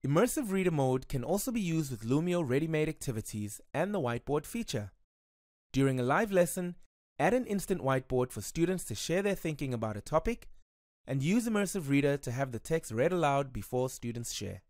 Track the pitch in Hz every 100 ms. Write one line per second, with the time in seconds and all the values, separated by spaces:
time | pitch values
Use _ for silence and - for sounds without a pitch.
0 | 131 151 247 - 233 190 180 156 131 127
1 | - 131 120 196 262 233 180 160 143 117
2 | 110 139 175 175 143 131 160 156 156 151
3 | - 110 - 107 104 - - 139 185 208
4 | 123 120 - 147 - 135 - 113 104 _
5 | _ _ _ _ _ _ _ 127 135 131
6 | 123 156 220 190 175 - 180 170 - _
7 | _ - 151 247 240 202 - 180 135 131
8 | 131 127 123 - - - 165 185 - 107
9 | - 170 202 190 165 151 139 120 110 104
10 | - 156 226 233 - - _ _ _ _
11 | - 135 143 220 233 214 196 196 139 139
12 | 143 143 - 120 139 113 - 165 - 110
13 | 151 180 147 139 139 120 - 127 127 -
14 | 120 117 120 - 98 95